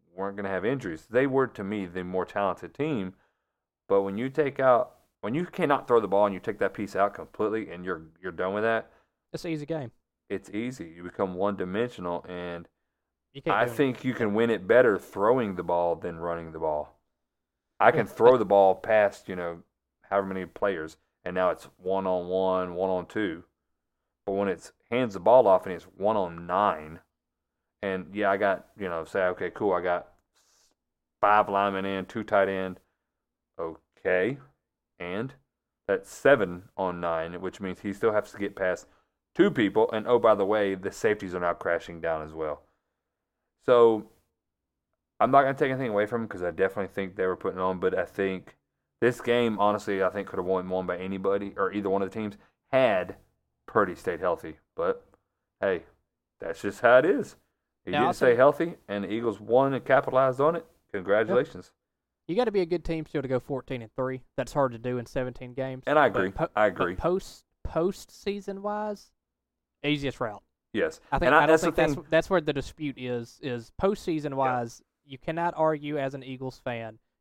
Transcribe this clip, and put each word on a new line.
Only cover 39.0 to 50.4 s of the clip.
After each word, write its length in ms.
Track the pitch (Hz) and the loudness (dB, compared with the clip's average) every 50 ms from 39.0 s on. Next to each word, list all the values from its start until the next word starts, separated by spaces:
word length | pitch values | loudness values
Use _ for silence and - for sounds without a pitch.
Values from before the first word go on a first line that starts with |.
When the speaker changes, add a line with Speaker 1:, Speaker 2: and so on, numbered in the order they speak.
| _ _ _ _ _ _ - | _ _ _ _ _ _ 2
Speaker 1:
two 160 | - 180 202 | 4 4 4
people. 400 | 151 - 107 95 95 110 110 - | 4 2 0 2 4 2 2 2
And, 140 | - 110 107 - | 0 -2 0 2
oh, 100 | 123 117 | 2 4
by 160 | 110 110 107 | 6 6 6
the 120 | 98 98 | 4 4
way, 280 | 95 107 107 104 98 95 | 2 2 2 2 0 -2
the 160 | 92 92 95 | -4 -6 -10
safeties 440 | - - - - 85 - 98 92 87 | -6 -2 0 0 0 0 -4 -6 -4
are 60 | 90 | -2
now 120 | 87 85 | -2 -2
crashing 480 | 85 - - 92 85 85 - - 85 82 | -2 -2 -2 -2 -2 -2 -4 -8 -12 -6
down 220 | 80 82 80 78 | -4 -4 -4 -4
as 100 | 78 78 | -6 -8
well. 300 | 78 80 78 76 73 - _ _ _ _ _ _ _ _ _ _ _ _ _ _ _ _ _ _ _ _ - | -8 -8 -6 -6 -8 -8 _ _ _ _ _ _ _ _ _ _ _ _ _ _ _ _ _ _ _ _ 2
So 420 | - 127 120 117 117 110 107 104 - _ _ _ _ _ _ _ _ _ _ _ _ _ _ _ _ _ _ _ _ _ - | 6 6 8 8 8 6 2 -2 -10 _ _ _ _ _ _ _ _ _ _ _ _ _ _ _ _ _ _ _ _ _ 0
I'm 120 | 110 123 | 2 4
not 120 | 135 139 | 6 4
gonna 100 | 139 135 131 131 | 4 4 0 0
take 120 | 151 135 | 0 0
anything 200 | 131 127 131 120 | 0 -2 -2 -2
away 160 | 104 101 104 | 0 0 0
from 160 | 104 123 117 | 0 -2 -6
him 60 | 113 101 | -6 -6
'cause 140 | - 90 | -8 -6
I 100 | 90 87 | -6 -4
definitely 360 | 82 87 95 95 - 107 98 90 - | -2 0 -2 0 0 -4 -8 -6 -6
think 220 | 101 98 92 90 | -6 -8 -6 -4
they 100 | 90 92 | -4 -2
were 100 | 92 90 | -2 -2
putting 240 | - - 95 90 92 | -2 -4 -6 -4 -2
on, 200 | 92 92 92 90 | -2 -2 -2 0
but 120 | 92 92 92 | -2 -2 0
I 120 | 92 87 | -2 -4
think 500 | - - - 98 98 95 90 - - - _ _ _ _ _ _ _ _ - | -4 -4 -2 -2 -2 -2 -6 -10 -16 -20 _ _ _ _ _ _ _ _ 0
this 180 | 113 120 123 - | 0 0 0 0
game, 380 | - 120 120 123 120 113 107 98 | -2 0 0 2 2 0 0 2
honestly, 440 | 104 104 101 - - - 101 95 | 2 2 2 0 -2 -4 -2 0
I 60 | 95 92 | 0 0
think 200 | 92 101 98 - | -2 -4 -8 -6
could 100 | - | -6
have 80 | 95 | -6